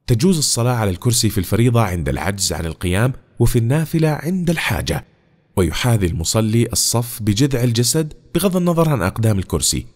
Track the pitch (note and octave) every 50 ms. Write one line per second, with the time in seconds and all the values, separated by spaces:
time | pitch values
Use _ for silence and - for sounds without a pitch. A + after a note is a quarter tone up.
0 | _ - B2 A2+ - F#3+ F#3+ D#3+ C#3 - - A#2+ A#2 B2 B2 A2+ A2 G2+ F#2 E2
1 | - B2 A#2 - - G#2+ - G2+ F2+ - G2+ G2 A#2+ B2+ A#2 A#2 A2+ F#2+ F2+ F2
2 | D#2 C#2+ C2+ C#2 D2 F#2 G2 G2+ F#2+ - E2+ D#2 E2 E2 D#2+ - - F2+ F2 G2
3 | A2+ C#3 C3 - - _ _ - A#2 A#2 - B2 A2+ A#2 C3+ D#3+ D#3+ - - E3
4 | D#3 D#3 D3+ - - D#3+ F#3 F#3 F3 D#3+ E3 D#3 - - - - - - D3+ C#3+
5 | - - _ _ _ _ _ _ _ _ _ - F#2 D#2+ D2 - - B2 A#2 G#2+
6 | F#2+ E2+ E2+ E2 E2 - - A2+ A2 A2 G#2+ A#2 A#2+ - - - - - - A#2
7 | A#2+ A#2 - - G#2+ G#2+ G#2 G#2 C#3 D3 C3+ A#2+ A#2+ B2 A2+ A#2+ A#2+ A#2+ - D#3+
8 | D#3+ D3+ - - _ - - E3+ F3+ G3+ E3+ F#3 F3 F3 E3+ D#3+ E3 D#3 D3 A#2
9 | E2+ F#2 - - A2 A2 G#2+ F#2+ F2+ - - D#2 - - - - - - -